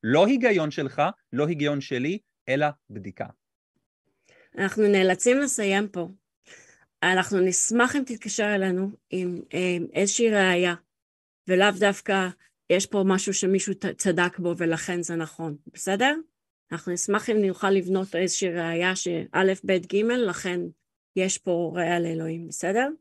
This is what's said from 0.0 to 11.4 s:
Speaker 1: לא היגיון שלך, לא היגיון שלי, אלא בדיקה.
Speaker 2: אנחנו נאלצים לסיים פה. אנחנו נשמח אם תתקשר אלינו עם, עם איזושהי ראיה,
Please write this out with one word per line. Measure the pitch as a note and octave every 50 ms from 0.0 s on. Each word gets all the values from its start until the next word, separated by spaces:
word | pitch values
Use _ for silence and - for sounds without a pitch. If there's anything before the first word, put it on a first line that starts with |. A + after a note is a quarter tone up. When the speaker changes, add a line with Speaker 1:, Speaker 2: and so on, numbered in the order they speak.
| -
Speaker 1:
לא | A2 B2+ D#3 F#3+
היגיון | G#3 C#4 B3+ A#3+ A#3+ G#3 F3+ D#3 D3+
שלך, | C#3+ - D3 C3+ - - D3 F3 - _ _ _ -
לא | B2 D3
היגיון | D#3 F3 D3 D3 D3 D3 C#3+
שלי, | C3+ - C#3 B2 B2+ D3+ F#3+ G#3+ _ _ _ _ _ -
אלא | B2+ C#3 D3+ D3 C#3+ _ _ _
בדיקה. | G#2+ G#2 F#2+ G2 F#2 - G2+ G2+ - _ _ _ _ _ _ _ _ _ _ _ _ _ _ _ _ _ _ _ _ _ _ _ _
Speaker 2:
אנחנו | - G3 F#3+ - A3 G#3+
נאלצים | G#3 G3+ G3 F#3+ F#3 F#3 F#3 - A#3+ B3
לסיים | C4+ C#4+ C4 - - G#3+ G3 G3 G3 G#3+
פה. | G3+ - F3+ E3+ E3+ G3 _ _ _ _ _ _ _ - - - _ _ _ _ _ _ _ -
אנחנו | F3+ F#3 F#3 F#3 - G3+ F#3+
נשמח | F3+ F#3 F3+ - - - A3 A#3+ A#3+ B3+ -
אם | C#4+ C4
תתקשר | C4 A#3 A3 - G#3 - - G#3+ G#3 G#3
אלינו | G3 F#3+ F#3+ F3+ F#3 F#3+ G3 G#3+ - _ _
עם, | - F#3 F#3 F3+ F3+ F3 - _ -
עם | E3+ F3+ F3+ F3+ E3+ E3+ - -
איזושהי | - F#3+ G3 - - A#3 A3+
ראיה, | G#3+ G3+ F#3+ F#3 F3+ F3 F3+ F3+ F3 E3+ _ _ _ _ _ _ _ _ _ _ _ _